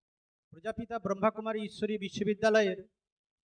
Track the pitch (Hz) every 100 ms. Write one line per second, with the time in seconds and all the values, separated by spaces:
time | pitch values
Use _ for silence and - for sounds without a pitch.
0 | _ _ _ _ _ 160 180 220 233 233
1 | 196 196 208 214 220 220 208 - 208 208
2 | 196 - 202 208 220 220 202 190 - _
3 | _ _ _ _